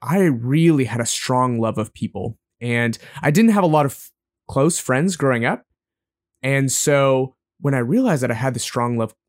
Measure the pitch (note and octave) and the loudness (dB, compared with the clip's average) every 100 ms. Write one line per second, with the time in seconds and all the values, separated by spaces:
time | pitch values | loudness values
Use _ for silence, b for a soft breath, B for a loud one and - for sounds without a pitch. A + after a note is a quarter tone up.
0 | A#2+ F#3 F3+ A#2+ A#2+ D3+ E3 D3 B2 A#2 | -4 2 2 0 0 2 4 4 0 -2
1 | A#2 - - B2+ B2+ A#2 A2+ G#2+ G#2 - | -4 -6 -2 0 0 0 -2 -4 -6 -6
2 | A2 G2 A#2+ - _ _ A#2+ A#2+ A#2 A2+ | -10 -8 -10 -10 _ _ -4 -2 -2 -4
3 | B B C#3+ D3+ A3+ G#3 F#3 D#3 C#3+ - | B B 0 4 4 4 4 2 0 -4
4 | - _ _ _ - C3+ D#3 - - C3 | -18 _ _ _ -6 0 0 0 -2 0
5 | F3+ F3+ C3+ A#2+ A#2+ G#3 _ _ _ _ | 0 0 0 0 -2 -4 _ _ _ _
6 | _ _ _ _ C3 C#3 C3+ - - C#3+ | _ _ _ _ -2 0 0 0 0 2
7 | C#3 C3 C3 _ _ _ C#3+ C3+ A#2+ G#3+ | 4 2 0 _ _ _ -2 -2 0 0
8 | C4 D3+ A#2+ A2+ C3 A#2+ - B2 A#2+ A#2+ | 0 0 -2 -2 -4 -4 -6 -4 -2 -2
9 | A2+ - | -4 -8